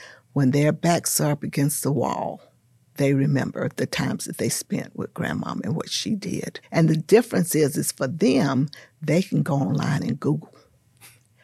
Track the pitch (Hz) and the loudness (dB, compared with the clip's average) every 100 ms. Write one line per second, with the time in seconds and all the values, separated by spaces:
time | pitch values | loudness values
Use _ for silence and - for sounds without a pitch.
0 | - - _ 143 131 143 151 151 170 170 | -20 -20 _ 2 2 4 2 2 2 2
1 | - - 151 147 - - 143 - 131 143 | 0 0 0 -2 -2 0 0 0 -2 0
2 | - - - - - _ _ _ _ - | -2 -2 -6 -10 -16 _ _ _ _ 0
3 | 139 135 147 135 - - - - 135 - | 2 4 2 0 -2 -4 -6 -4 -4 -2
4 | 131 - - - 107 - - - - - | -4 -4 -8 -4 -2 -2 -4 -6 -6 -10
5 | - - - - - - 104 156 - - | -10 -4 -4 -2 -4 -6 -4 -4 -4 -6
6 | 190 202 - - - - - 165 160 156 | -4 -4 -4 -6 -8 -12 -4 2 2 2
7 | - 214 240 208 170 156 143 151 - - | 4 4 4 -2 0 2 2 0 -4 -2
8 | 135 160 139 269 143 131 151 - - - | -4 2 2 4 2 2 0 -4 -20 -8
9 | 151 165 - - 143 143 - 151 156 143 | 0 2 2 0 0 0 0 0 0 0
10 | 165 139 139 156 - - _ _ _ _ | 0 -2 0 -2 -4 -20 _ _ _ _
11 | - _ _ _ | -20 _ _ _